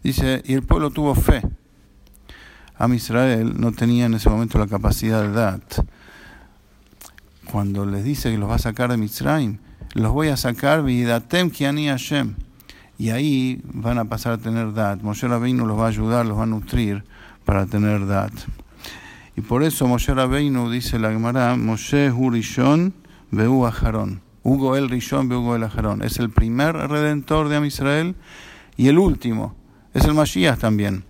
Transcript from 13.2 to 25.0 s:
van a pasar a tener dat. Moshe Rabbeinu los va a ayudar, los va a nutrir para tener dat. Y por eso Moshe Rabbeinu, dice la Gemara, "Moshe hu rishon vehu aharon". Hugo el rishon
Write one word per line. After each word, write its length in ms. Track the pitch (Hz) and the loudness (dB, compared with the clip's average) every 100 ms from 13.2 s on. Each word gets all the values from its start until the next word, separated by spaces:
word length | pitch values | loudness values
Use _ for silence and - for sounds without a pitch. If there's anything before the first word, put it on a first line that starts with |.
| 151 135 127 127 - | 0 0 -2 -4 -10
van 240 | - 113 120 | -6 -2 -2
a 80 | 107 | -2
pasar 260 | 110 120 | -4 -4
a 60 | 113 | -4
tener 340 | 117 117 113 | -2 -4 -2
dat. 300 | 107 104 98 | -2 -2 -2
Moshe 260 | 104 104 127 | -4 -4 -2
Rabbeinu 380 | 120 120 127 113 | 0 0 0 0
los 120 | 107 | 0
va 60 | |
a 40 | 113 | 0
ayudar, 360 | 107 110 120 | 0 0 0
los 140 | 117 104 | 0 -2
va 60 | |
a 20 | 113 | -2
nutrir 580 | 110 - 127 110 101 104 - - - | -4 -2 -2 0 -4 -8 -20 -20 -8
para 220 | - 101 95 | 0 0 2
tener 400 | 107 104 104 98 | 0 2 0 0
dat. 260 | 98 104 - - - - - - - - - - - | -2 -2 -8 -12 -12 -14 -20 -18 -18 -20 -20 -14 -12
Y 60 | |
por 200 | 107 123 | -2 0
eso 240 | 156 - 127 | 0 2 2
Moshe 280 | 123 - | 2 2
Rabbeinu, 560 | 131 131 135 147 131 117 | 2 2 2 0 0 -2
dice 280 | 120 120 117 | -4 -4 -2
la 120 | 110 | 0
Gemara, 440 | 110 117 127 120 123 | 0 0 2 2 2
"Moshe 540 | 110 110 - 143 143 | 0 -2 0 2 2
hu 200 | 120 131 | 2 2
rishon 640 | 120 101 - 131 151 180 - - - - | 0 -2 0 4 4 2 -4 -20 -20 -6
vehu 360 | 104 110 131 120 | 0 2 4 2
aharon". 560 | 113 113 110 101 95 - - | 0 -2 0 -4 -8 -14 -6
Hugo 340 | 120 135 135 135 | 0 2 2 0
el 120 | 139 | 0
rishon 400 | 123 | -4